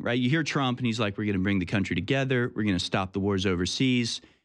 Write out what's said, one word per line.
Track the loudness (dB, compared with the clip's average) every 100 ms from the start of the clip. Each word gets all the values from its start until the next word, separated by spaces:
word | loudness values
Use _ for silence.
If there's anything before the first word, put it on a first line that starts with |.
right? | -2 0
You | 2
hear | 2
Trump, | 0 0 0 0
and | -2
he's | 0
like, | -2 -2
"We're | -2
gonna | 0
bring | 2 0
the | 0
country | 0 0
together. | -2 0 0 0 0 0
We're | -2
gonna | 0 0
stop | 0 -2 -2
the | 0
wars | 0 2
overseas. | 0 0 0 0 2 2 0 -4 -12 _